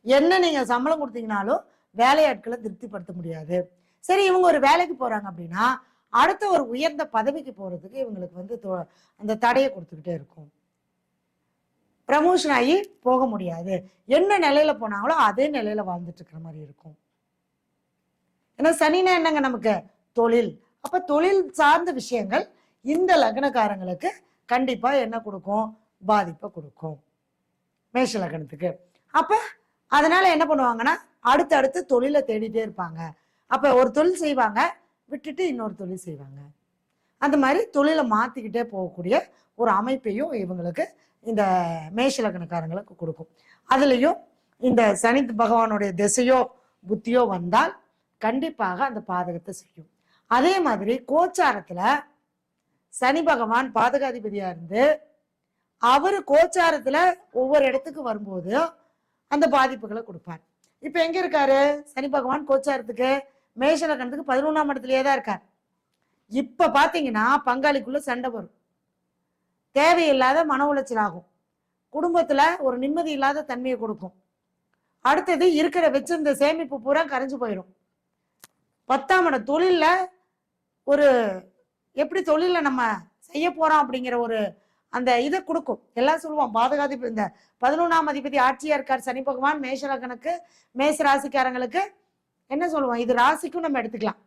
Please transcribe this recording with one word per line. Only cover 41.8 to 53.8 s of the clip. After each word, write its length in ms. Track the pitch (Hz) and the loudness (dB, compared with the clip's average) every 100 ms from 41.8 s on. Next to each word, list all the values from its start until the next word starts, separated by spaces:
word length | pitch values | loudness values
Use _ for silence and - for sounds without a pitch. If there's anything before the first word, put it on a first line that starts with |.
| 156 202 | -8 -2
மேஷ 240 | 262 269 | -2 0
லக்னக்காரங்களுக்கு 720 | 220 180 170 175 160 180 208 185 | -4 -4 -8 -6 -6 -8 -10 -12
கொடுக்கும். 280 | 165 156 160 _ _ _ - | -10 -10 -18 _ _ _ 0
அதுலயும் 500 | 262 285 247 285 370 _ _ _ _ 254 | 2 4 4 2 0 _ _ _ _ 2
இந்த 140 | 233 214 196 | 4 4 4
சனி 180 | 233 262 247 220 | 2 2 0 0
பகவானுடைய 500 | 226 233 226 208 202 175 | 2 2 2 0 -4 0
திசையோ 380 | 202 254 247 262 - _ _ _ 180 | 0 2 4 4 2 _ _ _ -8
புத்தியோ 320 | 214 233 247 233 | -6 0 0 2
வந்தால் 380 | 185 175 214 330 - _ _ _ _ | -2 0 2 2 -4 _ _ _ _
கண்டிப்பாக 540 | 220 262 320 - 196 180 269 | -4 -2 -6 -4 -6 -2 -4
அந்த 100 | 214 175 | -6 -6
பாதகத்தை 420 | 180 180 170 170 175 | -4 -4 -8 -12 -16
செய்யும். 300 | _ - 156 _ _ _ _ 240 | _ -20 -20 _ _ _ _ 2
அதே 180 | 311 381 311 | 4 2 0
மாதிரி 280 | 208 202 254 - | -2 -2 -4 0
கோச்சாரத்துல 680 | 294 359 359 302 208 - 175 208 285 - _ _ _ _ _ _ _ _ - | 2 2 2 0 0 -8 -2 0 0 -4 _ _ _ _ _ _ _ _ -2
சனி 200 | 254 302 320 | 0 2 2
பகவான் 380 | 277 226 233 262 | 0 0 -2 0
பாதகாதிபதியா 680 | 220 | 0